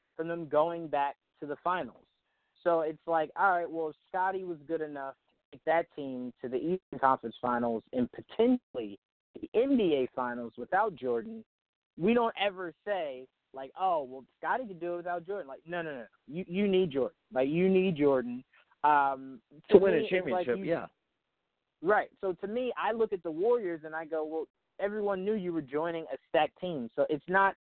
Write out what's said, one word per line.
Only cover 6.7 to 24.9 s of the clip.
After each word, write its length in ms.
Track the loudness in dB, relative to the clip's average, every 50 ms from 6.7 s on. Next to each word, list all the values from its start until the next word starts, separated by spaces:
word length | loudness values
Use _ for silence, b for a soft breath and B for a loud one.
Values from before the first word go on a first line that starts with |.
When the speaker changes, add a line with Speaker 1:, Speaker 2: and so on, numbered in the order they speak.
| -2 -2 _ -8 -4 2
Speaker 1:
Conference 360 | 4 4 4 4 0 -8 -8 -4
Finals 440 | -2 -2 0 0 0 0 -2 -2 -6 -6 -2
and 160 | -2 -2 -2 -4
potentially 840 | -10 -16 -6 0 2 4 4 4 2 _ _ -8 -8 -8 -8 -10 -14 _ _ _ _ _ _ -18 -14
the 80 | -10 -2 0
N 240 | 2 2 4 4 4
B 160 | 4 4 4
A 140 | 2 0 -2 -2
Finals 380 | -4 -4 -4 -4 -6 -8 -10 -10 -12
without 380 | -8 -2 0 0 0 0 -2
Jordan, 500 | -4 -4 -2 -2 -2 -2 -6 -12 -14 -16 _ _ _ _ _ _ _ _ _ -8 -2
we 160 | 2 2 4
don't 180 | 4 2 0 -2 -2
ever 320 | -2 -2 -2 -4 -10 -10 -10 _ -6
say, 440 | -4 -4 -2 -4 -6 -8 -10 -14 -18 _ _ _ _
like, 200 | -14 -14 -14 -12 -8 -2
"Oh, 240 | 0 0 0 0 -2
well, 200 | -4 -10 -14 -16 -18 _ -8
Scottie 300 | -4 -2 -2 -2 -4 -6
could 120 | -10 -8
do 140 | -6 -6 -6
it 40 | -4
without 280 | -6 -6 -6 -6 -6
Jordan." 220 | -6 -8 -8 -8 -10
Like, 140 | -14 -16 -12
no, 160 | -8 -6 -6
no, 100 | -6 -6
no. 140 | -8 -10 -12 -16 _ _ _ -12
You, 180 | -10 -10 -8 -6
you 200 | -2 0 0 2
need 240 | 4 4 2 2
Jordan. 260 | 0 -2 -2 -2 -4 _ _ -6 -2
Like, 160 | 0 0 2
you 180 | 2 2 4 6
need 300 | 6 6 4 4 2 4
Jordan. 460 | 4 4 4 4 2 -2 -6 -8 -10 _ b b b b b b 4
Um, 580 | 4 6 6 4 2 0 -4 -8 -14 -16 -18 _ _ -20 -14 0 8
Speaker 2:
To 40 | 8
Speaker 1:
to 60 | 8
Speaker 2:
win 160 | 8 8 4
a 20 | 4
Speaker 1:
me, 60 | 2
it's 80 | 2
like 0 |
Speaker 2:
championship, 460 | 0 -2 0 0 -2 0 0 0 -2 -2
Speaker 1:
you 60 | 0
Speaker 2:
yeah. 200 | -2 -2 -2 -4 -8 _ _ _ _ _ _ _ _ _ _ _ _ _ _ _ _ _ -6
Speaker 1:
Right. 280 | 0 2 2 2 2 -2 _ -6
So 120 | -4 -4 -4
to 140 | -4 -6 -6
me, 240 | -4 -4 -4 -4 -4 -2
I 140 | -2 -2
look 200 | 0 0 0 0
at 120 | -2 -4 -6
the 80 | -6
Warriors 500 | -4 0 2 2 2 2 0 -2 -6 -6 -8
and 100 | -10 -10
I 100 | -10 -8
go, 180 | -6 -4 -4 -4
"Well, 240 | -4 -6 -8 -8 -10 _ _ _ _ _ -6
everyone 460 | -6 -4